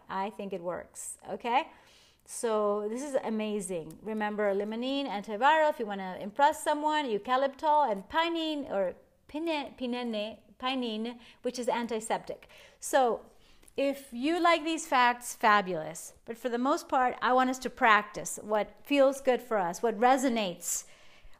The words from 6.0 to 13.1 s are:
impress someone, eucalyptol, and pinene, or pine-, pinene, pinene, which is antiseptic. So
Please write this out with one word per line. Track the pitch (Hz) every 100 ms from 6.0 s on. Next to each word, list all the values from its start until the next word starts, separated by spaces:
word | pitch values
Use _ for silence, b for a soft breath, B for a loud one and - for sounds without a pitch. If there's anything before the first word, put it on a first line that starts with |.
| 185 180
impress | 202 208 285 285
someone, | 330 302 302 302 277
eucalyptol, | 202 254 254 277 269 311 302 269
and | 196 -
pinene, | 311 339 330 320 302 262
or | 196 185 - _ _ _
pine-, | 294 330 302 233 -
pinene, | 247 247 240 214 214 233 _ -
pinene, | 254 262 240 214 226 240 B B
which | 254 247
is | 240
antiseptic. | 220 233 220 220 185 - - - B B B
So | - 285 247